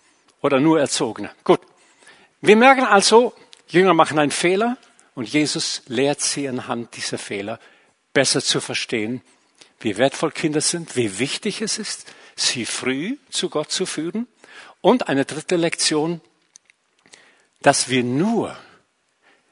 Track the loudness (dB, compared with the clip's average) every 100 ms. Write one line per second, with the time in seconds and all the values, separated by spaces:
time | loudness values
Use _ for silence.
0 | _ _ _ _ 0 2 4 4 2 0
1 | -4 -6 -12 -2 2 2 0 _ _ _
2 | -20 -20 _ _ 6 8 8 6 4 4
3 | 6 6 4 -2 -20 -20 -2 2 4 4
4 | 4 2 0 0 0 0 0 -4 _ _
5 | _ -12 -4 -2 0 -2 -6 -8 -6 -2
6 | 0 0 -4 -4 -6 -6 -6 -8 -8 -10
7 | -8 -8 -8 -8 -8 -12 -16 _ _ _
8 | _ 0 0 0 -2 -4 -4 -8 -6 -4
9 | -4 -8 -12 _ _ _ -20 -8 -4 0
10 | 0 0 -4 -2 -2 -2 -2 -4 -6 -4
11 | -2 -2 -6 -4 -6 -6 -6 -6 -8 -12
12 | -16 -20 -16 -4 -4 -2 -6 -6 -4 -4
13 | -4 -8 _ -6 -4 -4 -4 -4 -6 -6
14 | -6 -6 -8 _ -20 -20 -20 0 4 4
15 | 2 -2 -2 -6 -2 0 0 0 -2 0
16 | -2 -4 -10 _ _ _ _ _ _ _
17 | _ -20 _ _ _ _ 2 2 0 -2
18 | 0 0 0 -2 -4 -8 -20 _ _ _
19 | _ _ _ _ _